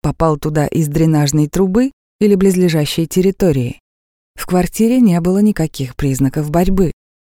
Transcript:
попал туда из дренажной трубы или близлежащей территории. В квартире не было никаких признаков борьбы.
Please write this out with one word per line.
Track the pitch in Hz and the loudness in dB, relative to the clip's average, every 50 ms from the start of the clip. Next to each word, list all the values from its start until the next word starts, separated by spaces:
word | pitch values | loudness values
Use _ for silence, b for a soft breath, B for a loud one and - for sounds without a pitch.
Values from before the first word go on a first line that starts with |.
попал | - 147 143 - 165 160 156 143 | -6 -6 -2 0 0 0 0 -2
туда | - 151 151 151 147 - | -4 -4 -2 -2 -2 -2
из | - 170 160 147 | -2 -2 -2 -2
дренажной | 147 160 160 160 156 151 147 143 151 151 151 147 | 0 0 2 2 2 2 0 0 0 0 0 0
трубы | - 175 196 190 185 233 254 269 - _ _ _ _ _ | 0 -2 0 0 0 0 0 -2 -4 _ _ _ _ _
или | 208 208 202 | 2 2 2
близлежащей | 190 190 196 185 185 180 175 160 160 147 - - - 165 | 4 2 2 2 2 0 2 2 0 -2 -2 -2 -4 -4
территории. | 156 - 185 180 196 190 - 202 180 147 135 123 120 - - _ _ _ _ _ _ _ _ _ _ _ | -2 -2 0 0 0 0 0 0 0 0 0 -2 -4 -8 -12 _ _ _ _ _ _ _ _ _ _ _
В | - - | -14 -8
квартире | - 180 180 170 - - - 220 226 247 254 | -4 -2 -2 -2 -2 0 0 0 2 4 4
не | 247 208 170 175 | 4 4 2 2
было | 165 180 185 202 | 0 0 0 2
никаких | 214 214 202 - 160 156 - - 135 127 - | 2 2 2 0 -2 -4 -4 -8 -10 -8 -6
признаков | - 147 139 135 123 139 135 - 156 151 151 | -4 -4 -2 0 0 -2 -2 0 -2 -4 -2
борьбы. | 147 170 185 185 190 185 190 151 - - _ _ _ _ _ _ | 0 0 2 2 2 2 0 0 -2 -6 _ _ _ _ _ _